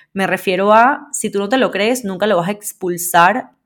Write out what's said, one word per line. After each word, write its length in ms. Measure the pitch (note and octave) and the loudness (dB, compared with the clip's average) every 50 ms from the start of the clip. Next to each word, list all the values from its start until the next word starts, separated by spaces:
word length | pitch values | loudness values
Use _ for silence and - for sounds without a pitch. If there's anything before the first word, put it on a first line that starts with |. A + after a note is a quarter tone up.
| _ _ | _ _
me 160 | _ G3 F#3+ | _ -4 -2
refiero 460 | F3 F#3 F#3 - G3 - - G3 G#3 G#3+ | -2 -2 -4 -2 -2 -2 0 2 4 6
a, 340 | A3 A#3 C4 D4 D4 - - - | 6 6 4 2 -2 -8 -12 -10
si 180 | - - G#3 | -8 -8 -4
tú 80 | - G3+ | -4 -4
no 80 | G3+ | -2
te 100 | G3+ B3+ | 0 0
lo 140 | C4+ A3+ F3 | 0 0 0
crees, 320 | - F#3+ G#3 A3+ B3+ B3 A3+ | 0 -2 -2 -2 -2 -2 -4
nunca 240 | G3 F#3+ F3 G3+ | -8 -4 -2 -2
lo 80 | G#3+ G3+ | 0 0
vas 140 | F3 E3+ F#3 | 0 0 -2
a 20 | |
expulsar 1000 | G#3 G3+ - - - _ F#3+ F3+ F3 E3+ F3 - - F3 E3+ F#3 A3 B3+ - - _ _ _ | -6 -8 -10 -14 -12 _ -6 -6 -6 -6 -6 0 4 4 4 4 4 0 -6 -10 _ _ _